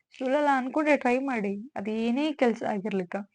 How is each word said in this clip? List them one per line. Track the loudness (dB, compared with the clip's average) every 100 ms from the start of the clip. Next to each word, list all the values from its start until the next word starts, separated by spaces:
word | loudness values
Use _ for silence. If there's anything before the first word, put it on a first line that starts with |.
| _ -6
ಸೋಲಲ್ಲ | 0 2 4
ಅನ್ಕೊಂಡ್ರೆ | 2 0 0 2 4
ಟ್ರೈ | 4 2
ಮಾಡಿ, | 0 -2 -2 -4 -8 -8
ಅದೇನೇ | -4 -2 0 0 0
ಕೆಲ್ಸ | 2 2 2
ಆಗಿರ್ಲಿಕ್ಕ. | -2 -4 -2 -4 -4 -8 -10